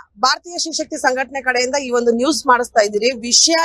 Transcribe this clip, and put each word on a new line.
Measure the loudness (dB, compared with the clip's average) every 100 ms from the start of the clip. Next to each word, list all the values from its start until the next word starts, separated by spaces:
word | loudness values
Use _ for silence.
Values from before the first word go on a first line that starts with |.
| -10 -4
ಭಾರತೀಯ | -2 -2 -6 -8
ಶಿವಶಕ್ತಿ | -6 -6 -8 -2
ಸಂಘಟನೆ | -2 -2 -4 -6
ಕಡೆಯಿಂದ | -2 -2 -2
ಈ | -2 -2
ಒಂದು | 0 0
ನ್ಯೂಸ್ | 2 0 0 2
ಮಾಡಿಸ್ತಾ | 2 2 0
ಇದ್ದೀರಿ. | 2 0 -2
ವಿಷಯ | -4 0 2 4 2